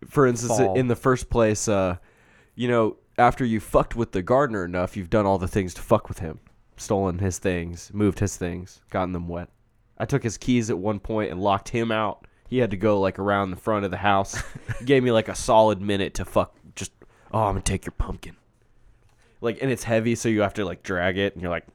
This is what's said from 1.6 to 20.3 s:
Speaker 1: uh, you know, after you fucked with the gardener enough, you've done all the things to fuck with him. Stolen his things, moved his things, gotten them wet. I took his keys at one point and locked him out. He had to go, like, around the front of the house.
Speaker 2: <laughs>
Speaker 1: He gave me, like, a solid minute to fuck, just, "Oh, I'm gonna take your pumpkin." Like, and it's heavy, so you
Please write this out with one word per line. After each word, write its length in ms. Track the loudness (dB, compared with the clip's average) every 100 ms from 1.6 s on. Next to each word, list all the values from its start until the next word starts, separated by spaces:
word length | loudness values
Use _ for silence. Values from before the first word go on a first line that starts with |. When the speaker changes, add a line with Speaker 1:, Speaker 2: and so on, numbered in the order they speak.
| 0
Speaker 1:
uh, 300 | 0 0 -4 -12 _ _ _ _ -6
you 120 | 0
know, 300 | 2 2 -2 _ 2
after 260 | 4 4
you 160 | -2 -2
fucked 360 | 0 0 2 -2
with 160 | -4
the 100 | -4
gardener 420 | 2 2 2 -2
enough, 320 | -4 -2 -4 -6
you've 140 | 0
done 160 | 2 4
all 120 | 2
the 100 | 0
things 260 | -2 -2
to 80 | -6
fuck 260 | 2 2 2
with 120 | -10
him. 200 | -10 -12 _ _ _ -12
Stolen 420 | -4 0 0 0
his 180 | -4 -2
things, 520 | -2 -2 -6 -12 -10
moved 260 | 0 0 2
his 180 | -2 -4
things, 440 | -8 -8 -12 -20 _
gotten 220 | -4 -4
them 140 | -4 -8
wet. 220 | -10 -12 _ _ _ _ -10
I 80 | -2
took 180 | -2
his 140 | -2 -4
keys 320 | 0 0 0
at 80 | -2
one 220 | -4 -4
point 320 | -4 -4 -4
and 100 | -2
locked 280 | 0 0 -2
him 220 | -4 -2
out. 360 | -2 -2 -6 -16 _ -4
He 120 | 0
had 120 | 0
to 60 | 2
go, 220 | 2 4
like, 160 | 2 0
around 320 | 0 2 0
the 60 | -4
front 280 | -2 0 -2
of 60 |
the 60 | 0
house. 440 | 2 2 0 -6 -10 -12
Speaker 2:
<laughs> 200 | -12 -6
Speaker 1:
He 60 | 2
gave 180 | 4
me, 80 | 6
like, 160 | 4 2
a 60 | -2
solid 460 | 4 6 6 4
minute 320 | 0 0 -2 -4
to 100 | -2
fuck, 280 | 0 0 _ -20 -14
just, 160 | -14 _ -20 _ -6
"Oh, 60 | -2
I'm 100 | 0
gonna 80 | 0
take 240 | -2 -2 -4
your 80 | -6
pumpkin." 380 | -6 -8 -14 -20 _ _ _ _ _ _ _ _ _ _
Like, 200 | -6 -4
and 100 | -2
it's 120 | -2
heavy, 320 | 0 0 2 0
so 140 |
you 120 | 0